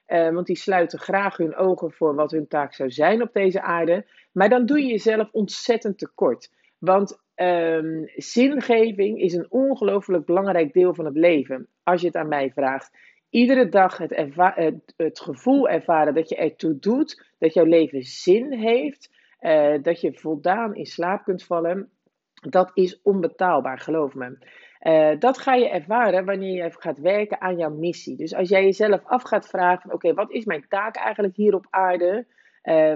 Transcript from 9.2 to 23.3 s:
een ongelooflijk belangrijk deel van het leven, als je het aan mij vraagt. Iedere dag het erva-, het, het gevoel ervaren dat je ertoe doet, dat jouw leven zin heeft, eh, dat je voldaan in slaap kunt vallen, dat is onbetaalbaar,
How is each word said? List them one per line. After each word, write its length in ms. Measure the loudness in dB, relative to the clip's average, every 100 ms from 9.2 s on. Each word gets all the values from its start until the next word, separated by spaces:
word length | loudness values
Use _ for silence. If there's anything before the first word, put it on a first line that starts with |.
| -2
een 180 | -2 -4
ongelooflijk 720 | 0 0 0 0 0 -2 -2 0
belangrijk 480 | 0 0 0 0
deel 200 | 2 2
van 120 | 0 -4
het 120 | 2
leven, 500 | 2 2 -2 -8 -12 _
als 180 | -2 0
je 60 | 0
het 80 | -4
aan 120 | -4
mij 240 | -2 -4
vraagt. 460 | -2 -2 -2 -8 _ _ _ _
Iedere 400 | 2 4 4 4
dag 280 | 4 2 0
het 140 | -6
erva-, 420 | -4 -4 2 2 2
het, 380 | -2 -2 -8 -6
het 220 | -6 -6
gevoel 500 | -12 -4 0 2 2
ervaren 440 | 0 2 2 2
dat 160 | 0 -2
je 60 | -2
ertoe 440 | -4 -2 -4 -2
doet, 540 | -2 -2 -2 -8 _ _
dat 160 | 0
jouw 120 | 4 4
leven 380 | 4 2 -2
zin 480 | -10 -4 2 2 0
heeft, 580 | -4 0 0 0 -8 -18 _ _ _
eh, 340 | 0 4 4 2
dat 200 | 0 -2
je 120 | -4
voldaan 600 | -6 -8 -4 -2 -2 -4 -8
in 100 | -10
slaap 380 | -6 -4 -4
kunt 200 | -4 -6
vallen, 460 | -4 -4 -2 -4 -10 _ _ _ _ _ -2
dat 220 | 0 2
is 280 | 0 -2 0
onbetaalbaar, 800 | 0 0 -2